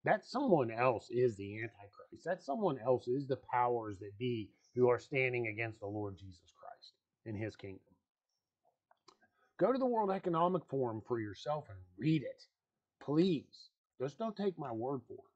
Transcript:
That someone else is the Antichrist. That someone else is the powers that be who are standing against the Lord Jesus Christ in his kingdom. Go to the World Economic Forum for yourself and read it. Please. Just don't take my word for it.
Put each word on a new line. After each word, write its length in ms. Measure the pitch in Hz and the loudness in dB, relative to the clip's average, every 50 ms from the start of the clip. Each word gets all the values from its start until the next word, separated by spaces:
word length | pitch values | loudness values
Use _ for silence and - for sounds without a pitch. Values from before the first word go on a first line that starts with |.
| - | 4
That 200 | 143 190 208 - | 2 2 2 0
someone 460 | - - 247 285 254 185 151 127 113 | -6 -4 -2 4 4 4 4 4 0
else 380 | 113 113 123 131 117 101 - - | 2 2 4 4 4 2 -4 -2
is 260 | - 123 127 123 107 | 0 2 2 2 2
the 200 | 98 101 101 104 | -2 -8 -8 -6
Antichrist. 680 | 110 113 110 _ - 101 98 _ - - _ - 101 - | -8 -8 -8 _ -16 -20 -20 _ -20 -20 _ -20 -10 -6
That 180 | 160 185 175 | -6 -6 -4
someone 360 | - - 277 233 208 180 139 123 110 | -4 -4 -2 0 2 0 0 0 2
else 220 | 131 127 120 - 123 | 2 2 2 2 0
is 180 | 123 139 139 | -2 0 0
the 140 | 131 131 123 - - | -2 -2 -4 -2 -2
powers 460 | - 123 123 120 120 117 110 107 101 90 | 2 2 4 4 2 0 -2 -6 -8 -10
that 160 | 104 101 98 101 | -12 -14 -8 -4
be 320 | 123 123 120 113 101 - _ _ _ _ _ | -2 -2 -2 -2 -4 -8 _ _ _ _ _
who 140 | 123 123 123 | 4 6 6
are 100 | 120 120 | 6 4
standing 500 | - - 151 135 131 127 123 120 120 110 | 0 -2 0 0 0 2 0 0 -2 -2
against 320 | 107 107 117 113 107 - | -4 -4 -6 -6 -6 -8
the 60 | 104 | -8
Lord 300 | 101 104 107 104 101 95 | -6 -6 -4 -6 -6 -8
Jesus 360 | 87 95 95 90 - _ _ _ _ | -12 -16 -18 -18 -20 _ _ _ _
Christ 320 | - - - _ - - _ _ _ _ _ _ _ | -20 -20 -20 _ -20 -20 _ _ _ _ _ _ _
in 80 | 110 107 | -8 -6
his 220 | 98 110 107 - | -4 -4 -6 -6
kingdom. 240 | - - 98 95 - _ _ - _ _ _ _ _ _ _ _ _ _ _ _ _ _ _ _ _ _ _ _ _ _ - _ _ _ _ _ _ _ _ _ - | -10 -12 -12 -12 -14 _ _ -20 _ _ _ _ _ _ _ _ _ _ _ _ _ _ _ _ _ _ _ _ _ _ -20 _ _ _ _ _ _ _ _ _ 2
Go 140 | 170 208 | 2 2
to 60 | 262 262 | 4 2
the 80 | 269 | 2
World 240 | 254 240 220 214 190 | 2 2 2 2 0
Economic 520 | 190 196 - 180 165 160 170 180 185 175 - _ | 0 0 0 0 2 4 4 2 2 0 -2 _
Forum 320 | 139 135 127 117 110 110 - | -2 0 0 0 -2 -6 -2
for 140 | - 123 117 | -2 -2 -2
yourself 460 | 110 104 95 - - 147 151 151 - - | -2 -6 -8 -8 -4 -4 -4 -4 -6 -12
and 100 | 101 92 - - _ | -18 -18 -18 -20 _
read 260 | - 120 156 160 151 | -2 2 2 2 2
it. 200 | 120 - - _ - _ _ _ _ _ _ _ _ _ _ _ | 0 -4 -10 _ -20 _ _ _ _ _ _ _ _ _ _ _
Please. 680 | - - 143 156 180 196 170 127 - _ - - - _ _ _ _ _ _ _ | -6 0 2 4 4 4 2 0 -2 _ -20 -20 -20 _ _ _ _ _ _ _
Just 180 | 123 143 - - | -4 -4 -4 -4
don't 180 | 226 226 208 | -6 -6 -4
take 220 | - 202 196 175 165 | -2 -2 -2 -2 -4
my 140 | 151 131 | -8 -6
word 280 | 117 110 120 131 143 131 - | -6 -4 -4 -4 -4 -6 -8
for 80 | _ - | _ -18
it. 60 | - - _ _ | -18 -18 _ _